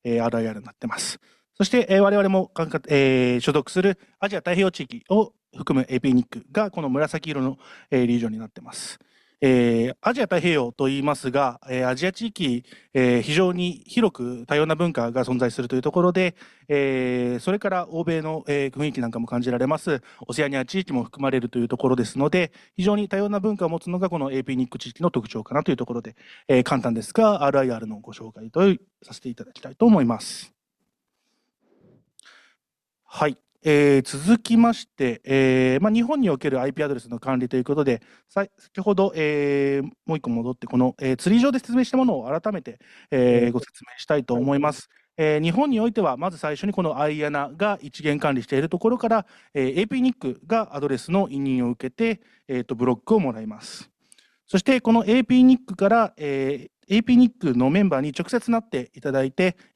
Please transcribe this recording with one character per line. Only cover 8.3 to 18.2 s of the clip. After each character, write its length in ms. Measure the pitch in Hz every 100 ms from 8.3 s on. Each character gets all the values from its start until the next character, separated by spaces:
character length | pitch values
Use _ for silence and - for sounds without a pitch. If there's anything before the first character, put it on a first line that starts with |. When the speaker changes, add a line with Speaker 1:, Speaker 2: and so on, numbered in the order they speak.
Speaker 1:
ン 20 |
に 60 | 110
な 80 | 110
っ 20 |
て 100 | -
ま 120 | -
す。 260 | - - - _ _ _ - 135
え 440 | 127 120 117 120
ー、 40 | -
ア 140 | 220
ジ 80 | 254
ア 20 |
太 140 | 220 175
平 160 | 170
洋 180 | 151 120
と 140 | - 135
言 120 | 139
い 40 |
ま 120 | 147 143
す 140 | 131
が、 300 | 135 131 120 135
え 140 | 127
ー、 60 | 127
ア 60 |
ジ 120 | 127 180
ア 60 |
地 160 | 185 226
域、 360 | - 147 123 - - _
え 240 | 135 127 123
ー、 20 |
非 140 | 117
常 180 | 156 185
に 300 | 175 180 - -
広 280 | 247 208
く 320 | - 120 123 120
多 100 | 147
様 80 |
な 100 | 156
文 200 | 156 170
化 180 | 131 117
が 120 | 127
存 140 | 123 123
在 120 | 123
す 100 | -
る 80 | 120
と 80 | 127
い 40 |
う 20 |
と 100 | 147
こ 80 | 180
ろ 120 | 180
で、 220 | 180 185 - - _ -
え 640 | 143 135 131 127 123 123 120
ー、 40 |
そ 120 | -
れ 60 | 202
か 100 | 196
ら 180 | 180 170
欧 140 | 165
米 180 | 170 165